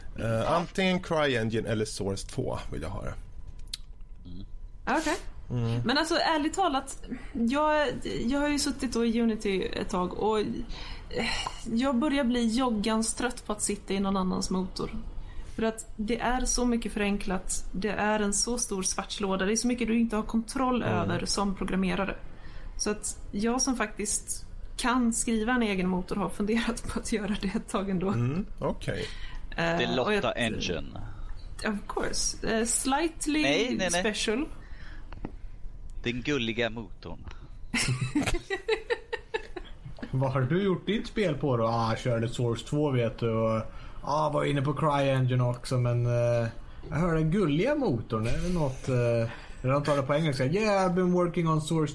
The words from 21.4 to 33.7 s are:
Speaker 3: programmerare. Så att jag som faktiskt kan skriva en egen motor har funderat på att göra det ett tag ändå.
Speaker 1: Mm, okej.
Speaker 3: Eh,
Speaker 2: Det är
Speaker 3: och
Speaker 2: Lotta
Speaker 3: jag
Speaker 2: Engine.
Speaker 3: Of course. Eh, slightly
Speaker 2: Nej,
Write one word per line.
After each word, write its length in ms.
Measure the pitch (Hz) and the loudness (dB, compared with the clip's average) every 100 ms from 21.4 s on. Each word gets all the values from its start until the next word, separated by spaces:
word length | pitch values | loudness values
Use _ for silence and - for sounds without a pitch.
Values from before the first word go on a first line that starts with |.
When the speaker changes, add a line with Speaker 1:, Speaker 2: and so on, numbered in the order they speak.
| 202 | 0
Speaker 3:
programmerare. 600 | 185 185 185 190 180 190 - - - - - - - | 0 0 2 2 2 -2 -4 -8 -10 -10 -10 -8 -4
Så 140 | - | -2
att 300 | 214 - - - | -2 -4 -6 -6
jag 320 | 202 226 254 | -2 0 2
som 140 | 269 240 | 2 2
faktiskt 720 | 214 - 208 - - - - - - - | -2 -2 -2 -2 -2 -6 -6 -10 -10 -2
kan 360 | 254 254 233 | 2 4 4
skriva 400 | 226 - 226 220 | 2 2 2 4
en 100 | 254 | 4
egen 260 | 220 190 180 | 4 2 2
motor 280 | 185 180 208 | 2 0 0
har 120 | 180 | 0
funderat 640 | - 208 226 226 233 - | 0 2 2 2 -2 -2
på 60 | - | -4
att 120 | - | 0
göra 240 | 214 202 202 | -2 0 0
det 120 | 196 | 0
ett 140 | 226 - | -2 -2
tag 220 | 214 196 | -2 0
ändå. 180 | 190 185 | 0 2
Speaker 1:
Mm, 380 | 117 120 160 208 - | 2 2 0 -4 -4
okej. 460 | 147 - - - - - - - - | -4 -2 -2 -4 -4 -6 -6 -6 -6
Speaker 3:
Eh, 60 | - | -2
Speaker 2:
Det 60 | 170 165 | 0 2
är 60 | 120 | 0
Speaker 3:
och 60 | 127 | 2
Speaker 2:
Lotta 160 | 190 | 2
Speaker 3:
jag 240 | 208 117 - | 2 2 0
Speaker 2:
Engine. 640 | 117 104 98 80 - - - - - - - - - | 0 0 -2 -2 -4 -8 -10 -8 -8 -8 -8 -4 -2
Speaker 3:
Of 80 | 208 - | -2 -4
course. 520 | 392 - - - - - 220 | -2 0 0 -2 -2 0 0
Eh, 60 | 233 | 2
slightly 760 | - 262 269 330 - 302 302 | 0 2 2 0 -2 -2 2
Speaker 2:
Nej, 340 | 285 285 240 | 2 2 2